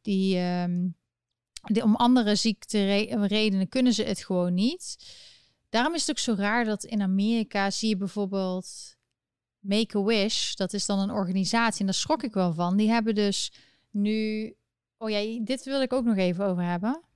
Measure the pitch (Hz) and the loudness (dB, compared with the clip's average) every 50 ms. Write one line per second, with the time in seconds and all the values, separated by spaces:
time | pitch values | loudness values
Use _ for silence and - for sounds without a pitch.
0 | _ - 202 190 190 190 190 180 180 180 180 180 175 175 175 180 180 185 165 _ | _ -2 0 0 2 2 0 0 0 -2 -2 -2 -2 -2 -2 -2 -2 -4 -6 _
1 | _ _ _ _ _ _ _ _ _ _ _ - _ - 214 208 - 220 208 - | _ _ _ _ _ _ _ _ _ _ _ -20 _ -2 -2 2 4 4 4 4
2 | 240 240 254 254 233 202 208 190 - 226 208 - - - - 214 202 196 202 202 | 4 4 6 4 4 4 2 2 2 0 -2 -2 -6 -4 0 0 2 4 2 2
3 | 214 - 226 220 202 196 202 214 214 214 196 190 190 - - 262 254 254 233 202 | 0 0 0 0 0 2 2 2 2 2 2 2 0 0 0 2 2 2 2 2
4 | 214 - 202 - - - 185 180 180 180 175 180 202 247 330 370 - - - - | 0 -2 -2 -6 -4 -4 -2 0 0 0 0 2 0 0 0 -4 -10 -14 -14 -16
5 | - - - - - - - _ _ _ _ _ _ _ - 220 247 302 339 339 | -18 -20 -20 -20 -20 -20 -20 _ _ _ _ _ _ _ 0 0 0 2 0 -2
6 | - - 302 - - - 226 185 196 202 214 240 240 220 214 202 - - 226 214 | -2 -2 -2 -2 -2 -2 0 0 0 0 2 2 0 0 -2 -4 -6 -6 -2 -2
7 | 202 190 190 196 196 214 233 233 220 - - 202 196 196 196 - - 220 214 185 | 0 2 2 2 2 2 2 0 0 -2 -2 -2 -2 0 -2 -2 0 0 0 0
8 | 196 190 - 208 202 190 196 196 190 185 185 185 180 - - - - - - _ | -2 -6 -4 -4 -4 -2 -2 -2 -2 -2 -4 -4 -6 -10 -14 -16 -18 -20 -20 _
9 | _ _ _ _ _ _ _ _ _ _ _ _ _ 196 196 214 226 - - 208 | _ _ _ _ _ _ _ _ _ _ _ _ _ -2 0 0 0 0 0 -2
10 | 196 202 233 214 196 220 - - - - - - 196 180 - 202 - - 202 196 | 0 2 2 2 2 0 0 -2 -4 -4 -4 -4 -4 -4 -2 -4 -2 -2 0 0
11 | 196 202 - 214 190 175 180 196 190 180 - 233 233 226 214 - 208 190 190 - | 0 -2 -2 -2 -2 -2 0 -2 0 0 0 2 2 0 0 0 -2 -2 0 -2
12 | - - 302 320 - 254 220 196 185 175 165 160 175 175 185 202 214 214 226 233 | 0 -2 -2 -2 -2 -4 -2 0 0 0 0 0 0 0 2 2 4 4 4 2
13 | 220 220 220 202 208 202 196 - - - _ - - _ _ _ _ _ _ 208 | 2 0 0 2 2 0 0 -2 -4 -8 _ -16 -20 _ _ _ _ _ _ -2
14 | 202 208 214 220 220 214 214 214 214 220 - _ _ _ _ _ _ _ _ _ | 0 0 0 0 0 -2 -2 -4 -6 -8 -10 _ _ _ _ _ _ _ _ _
15 | 226 220 214 208 208 220 226 240 220 208 254 262 - 262 269 277 269 247 254 262 | -6 -2 -2 -2 -2 -2 -4 -6 -4 -4 -4 -4 -4 -4 -2 0 0 0 0 0
16 | 254 240 220 190 190 180 180 170 196 202 185 175 175 175 175 175 180 220 269 330 | 2 2 2 4 2 2 2 0 0 0 0 0 0 -2 -2 -2 -2 -2 -4 -4
17 | 339 _ _ | -8 _ _